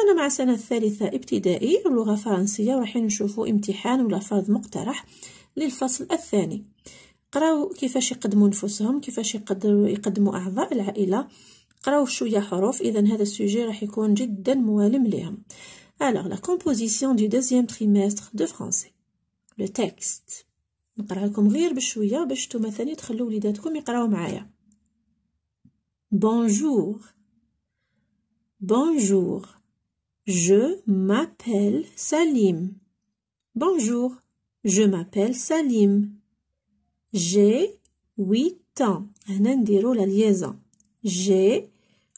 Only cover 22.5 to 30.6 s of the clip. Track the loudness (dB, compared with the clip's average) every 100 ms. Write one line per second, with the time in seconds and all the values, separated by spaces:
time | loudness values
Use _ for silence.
22.5 | -4 -4 -4 -6 -6 -8 -6 -4 -2 -2
23.5 | -4 -4 -6 -4 -2 0 0 -2 -8 -12
24.5 | _ _ _ _ _ _ _ _ _ _
25.5 | _ _ _ _ _ -4 0 2 2 2
26.5 | 0 0 0 -2 -6 -14 _ _ _ _
27.5 | _ _ _ _ _ _ _ _ _ _
28.5 | -10 0 2 4 2 4 2 2 -4 -10
29.5 | _ _ _ _ _ _ _ -4 0 4
30.5 | 4